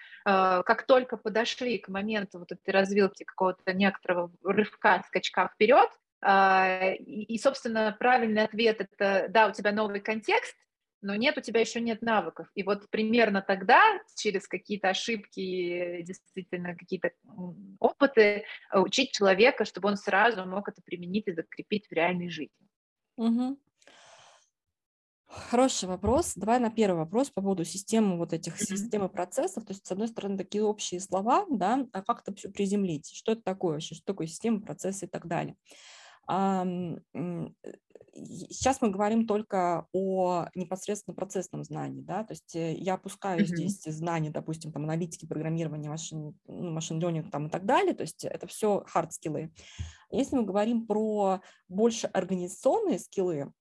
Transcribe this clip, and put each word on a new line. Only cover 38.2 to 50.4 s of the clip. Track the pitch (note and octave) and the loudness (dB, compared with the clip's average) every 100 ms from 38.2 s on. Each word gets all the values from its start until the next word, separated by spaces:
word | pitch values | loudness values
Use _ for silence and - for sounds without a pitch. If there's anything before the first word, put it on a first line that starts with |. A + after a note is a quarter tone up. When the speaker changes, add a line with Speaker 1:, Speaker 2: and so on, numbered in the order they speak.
| D2+ A#2 - | -14 -14 -14
Speaker 2:
сейчас | - B3+ C4+ | -2 0 2
мы | A3+ | 0
говорим | F#3+ G#3 A3+ A3+ | 0 2 2 2
только | G#3 G#3+ G3 F3 E3+ - | 0 0 0 0 0 -2
о | F#3 F#3+ F#3+ F3+ F3+ - - | -2 0 0 0 0 -4 -6
непосредственно | F3 F#3 - G#3 - E3+ | -6 -6 -6 -8 -8 -10
процессном | F#3+ G3 F3 D3+ | -6 -6 -6 -8
знании, | D3+ D3+ C#3+ C3+ | -8 -8 -8 -10
да, | C#3+ F3+ | -8 -8
то | A3 | -8
есть, | D#3+ - E3 | -12 -12 -6
э, | E3 D#3+ | -4 -4
я | F#3 F#3 | -4 -4
опускаю | F#3+ - G3 F#3 G3 | -6 -8 -2 0 0
Speaker 1:
Мгм. | |
Speaker 2:
здесь | E3+ F3 G3+ D#3+ | 0 -4 -4 -8
знания, | D#3 E3+ E3 D#3 | -6 -4 -2 -2
допустим, | D3+ D#3 D#3+ D#3+ | -4 -6 -8 -8
там, | D#3 D3+ | -8 -4
аналитики, | E3 E3+ - D#3+ | -4 -4 -8 -10
программирования, | D#3 D#3+ E3 D#3+ D3+ D3 | -6 -4 -2 -4 -6 -8
машин, | D#3 - D#3+ D3+ - - | -8 -10 -10 -12 -14 -16
ну, | - E3+ | -10 -8
машин | D#3+ D#3+ D#3+ | -6 -6 -4
learning | F3 E3 D#3 | -2 -2 -4
там | D3 D3+ | -6 -4
и | |
так | - G3 | -4 2
далее, | D4 F#4+ B3+ | 2 2 -2
то | |
есть | D#3 - - | -6 -8 -10
это | - E3+ | -10 -12
все | - G#3+ G3+ - | -4 0 0 0
хард-скиллы. | F3+ E3 - D#3+ D3+ D#3+ - - - - - _ | -2 -2 -4 -6 -6 -8 -12 -20 -14 -14 -16 _
Если | G3 C#4 | -4 -2
мы | C4+ | -2